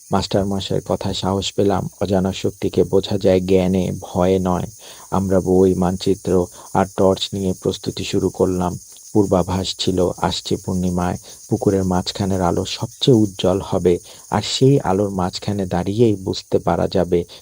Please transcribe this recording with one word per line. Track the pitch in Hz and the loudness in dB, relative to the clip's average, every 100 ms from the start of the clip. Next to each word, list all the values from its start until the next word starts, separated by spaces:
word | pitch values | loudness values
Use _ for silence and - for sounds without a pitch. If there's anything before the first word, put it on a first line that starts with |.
| - | -4
মাস্টার | 98 - 104 98 | -4 0 -2 -2
মশাইয়ের | 98 - 98 - | -4 -4 -6 -4
কথায় | 95 98 | -4 -4
সাহস | 95 92 98 92 | -4 -2 -2 -2
পেলাম। | - 101 92 - - | -2 0 0 -4 -6
অজানা | 95 98 95 | -2 0 0
শক্তিকে | 95 104 - 98 95 | -2 -6 -4 -2 0
বোঝা | 87 95 - 104 | 2 2 0 0
যায় | 98 92 | 2 2
জ্ঞানে, | 92 95 92 95 92 95 | 4 2 4 0 0 -6
ভয়ে | - 95 90 95 | -6 0 2 2
নয়। | 92 87 - - - - - | 2 -2 -4 -12 -20 -20 -6
আমরা | 95 95 95 | -4 0 0
বই, | 87 92 95 | 2 4 4
মানচিত্র | 92 90 95 - 92 - 95 87 - - | 4 0 0 -2 -2 0 0 0 -6 -4
আর | 98 95 - | -2 -2 2
টর্চ | 95 95 - | 2 2 -2
নিয়ে | 101 95 | -4 -4
প্রস্তুতি | 90 98 92 - - | -2 -4 -4 -6 -8
শুরু | 95 104 92 | -4 -2 -2
করলাম। | - 95 90 87 92 - - - | 0 0 0 -2 -4 -12 -20 -2
পূর্বাভাস | 107 98 92 87 92 95 - | 0 2 2 2 -2 -4 -4
ছিল, | - 92 87 - | -4 0 -2 -2
আসছে | 87 - - 95 | -4 -4 -4 -4
পূর্ণিমায় | - 92 92 90 90 95 - - - | -4 -2 -2 0 -2 -4 -10 -20 -6
পুকুরের | 107 - 98 | -2 2 2
মাঝখানের | 92 90 - - 98 95 | 2 0 -2 -4 -2 0
আলো | 87 90 | 0 0
সবচেয়ে | 95 - 117 - - 117 | -4 -6 -8 0 4 4
উজ্জ্বল | 104 90 92 95 | 4 0 0 0
হবে, | - 95 90 87 - - - | -2 0 2 0 -2 -20 -4
আর | 104 | -4
সেই | - - 135 139 | -2 2 4 4
আলোর | - 95 101 | 2 0 0
মাঝখানে | 95 92 - - 101 95 | -2 -2 -4 -6 -4 -2
দাঁড়িয়েই | 87 90 104 117 101 | -2 -2 2 2 2
বুঝতে | 98 95 - 98 | -2 -6 -2 -2
পারা | 85 87 90 | 0 0 0
যাবে | 98 87 90 87 - | 0 0 0 -2 -10